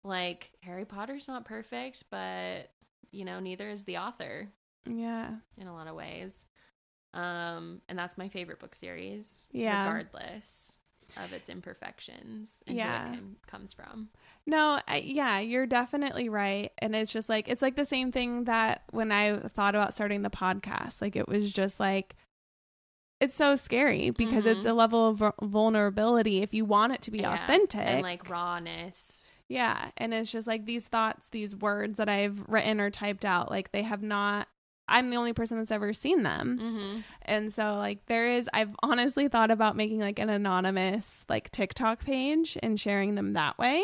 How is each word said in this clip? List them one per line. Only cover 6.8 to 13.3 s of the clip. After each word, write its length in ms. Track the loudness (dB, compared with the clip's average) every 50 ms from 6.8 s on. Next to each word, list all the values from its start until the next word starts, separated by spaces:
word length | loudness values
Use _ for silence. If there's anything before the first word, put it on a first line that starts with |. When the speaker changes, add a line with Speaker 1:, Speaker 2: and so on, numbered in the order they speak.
| _ _ _ _ _ _ -10
Speaker 1:
Um, 680 | -8 -8 -6 -6 -6 -8 -8 -8 -10 -12 -14 -16 -16 _ -12
and 100 | -8 -8
that's 200 | -8 -8 -8 -12
my 100 | -12 -10
favorite 300 | -10 -10 -10 -10 -12 _
book 140 | -18 -20 -20
series, 720 | -16 -14 -14 -12 -12 -12 -12 -12 -14 -14 -14 -14 -16 -16 _
Speaker 2:
Yeah. 260 | -6 -4 -2 -2 0 0 -2
Speaker 1:
regardless 960 | -2 -4 -4 -8 -10 -14 -14 -14 -14 -14 -16 -16 -16 -14 -14 -14 -14 -16 -20 _ _ _ _ _ -20 -16
of 160 | -14 -14 -12
its 160 | -12 -14 -14 -14
imperfections 1120 | -16 -14 -14 -16 -16 _ -14 -14 -14 -14 -18 -18 -18 -18 -18 -16 -16 -14 -14 -14 -16 -16 _
and 80 | -8 -6
who 40 | -4 -4
Speaker 2:
Yeah. 280 | -2 -4 -4 -6 -8
Speaker 1:
it 20 | -10
com-, 200 | -12 -12 -16